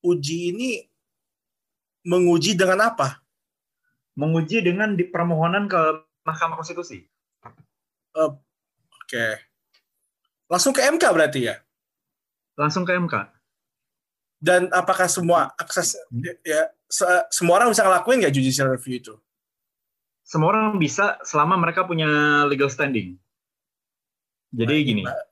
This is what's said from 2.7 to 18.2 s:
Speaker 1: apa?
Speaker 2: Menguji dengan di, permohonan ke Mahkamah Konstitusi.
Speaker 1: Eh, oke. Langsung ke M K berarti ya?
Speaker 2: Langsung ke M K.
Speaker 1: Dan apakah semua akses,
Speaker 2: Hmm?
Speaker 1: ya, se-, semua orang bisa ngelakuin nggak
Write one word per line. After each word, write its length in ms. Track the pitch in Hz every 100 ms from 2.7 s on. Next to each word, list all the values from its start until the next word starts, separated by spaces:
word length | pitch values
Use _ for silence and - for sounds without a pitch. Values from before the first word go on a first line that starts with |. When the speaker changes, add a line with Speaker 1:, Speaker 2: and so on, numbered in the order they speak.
| 190
Speaker 1:
apa? 400 | 226 226 135 - _ _ _ _ _ _ _ _ _ -
Speaker 2:
Menguji 400 | 151 165 160 170
dengan 400 | 175 180 214 190
di, 80 | 175
permohonan 640 | - 175 160 165 190 202
ke 320 | 185 156 156 _ _ -
Mahkamah 320 | 160 165 165
Konstitusi. 400 | 160 165 170 101 _ _ _ _ - _ _ _ _ _ _
Speaker 1:
Eh, 200 | 156 156 143 _ _ _ _ _
oke. 340 | _ - 123 113 107 _ _ _ _ _ _ _ _ _ _ _
Langsung 240 | 180 269 269
ke 80 |
M 160 | 262 330
K 80 | 311 170
berarti 320 | 151 139 117
ya? 160 | - _ _ _ _ _ _ _ _ _ -
Speaker 2:
Langsung 240 | 151 185
ke 80 | 180
M 160 | 180 170
K. 240 | 107 98 _ _ _ _ _ _ _ _ _ _ _
Speaker 1:
Dan 320 | 156 180 180 180
apakah 320 | 180 185 180
semua 480 | 190 170 170 135 -
akses, 400 | - - 170 - -
Speaker 2:
Hmm? 160 | 120 170 -
Speaker 1:
ya, 240 | 165 151 160 _ _
se-, 320 | - 180 180 165
semua 320 | - 170 180
orang 80 | 240
bisa 160 | 220 196
ngelakuin 320 | 180 190
nggak 160 | 254